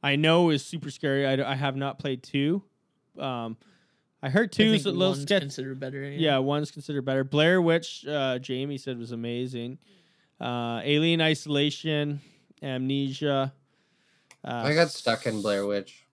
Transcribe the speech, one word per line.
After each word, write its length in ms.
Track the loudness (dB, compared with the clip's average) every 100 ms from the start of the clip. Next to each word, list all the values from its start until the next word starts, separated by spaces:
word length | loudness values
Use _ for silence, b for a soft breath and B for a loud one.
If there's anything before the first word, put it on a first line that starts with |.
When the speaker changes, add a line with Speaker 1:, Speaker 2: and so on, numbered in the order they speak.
Speaker 1:
I 140 | 2 4
know 320 | 6 6 6
is 160 | 2 -2
super 260 | -10 -10
scary. 340 | -4 0 2 2
I 120 | 2
d-, 60 |
I 120 | 0 0
have 200 | 0 -2
not 200 | -4 -4
played 260 | -6 -6
two. 400 | -2 0 2 0 -4 _ _ _ _ -10
Um, 400 | -6 -6 -6 -10 b b b b b _
I 80 | 0
heard 200 | 2 0
Speaker 2:
I 20 | 4
Speaker 1:
two's 280 | 4 4
Speaker 2:
think 120 | 2 2
Speaker 1:
a 20 |
little 160 | 2
Speaker 2:
one's 80 | 0
Speaker 1:
sketch- 180 | 0 0
Speaker 2:
considered 380 | 0 -8 -8 -8
better, 220 | -8 -8 -10
yeah. 80 | 0
Speaker 1:
Yeah, 180 | 2 4
one's 320 | 2 0 -2
considered 320 | -8 -6 -4 0
better. 180 | 0
Blair 380 | 2 4 6 6
Witch, 440 | 4 2 0 -12 -6
uh, 340 | -2 -2 -2
Jamie 380 | -4 -6 -4 -8
said 200 | -8 -10
was 140 | -8
amazing. 680 | -8 -6 -6 -6 -6 -10 -12 b b b b b _
Uh, 400 | -6 -4 -4 -4
Alien 380 | 2 2 4 4
Isolation, 960 | 2 0 -2 0 0 -2 -2 -2 -2 -6 b b b _
Amnesia. 920 | -8 -4 -2 -2 -2 -2 0 0 -2 -6 _ b b b b b b b
Uh, 200 | -8 -4 0
Speaker 3:
I 80 |
got 180 | 2 2
stuck 340 | 0 -2 -2 -2
in 160 | -4
Blair 240 | -2 0 0
Witch. 400 | -4 -6 -18 _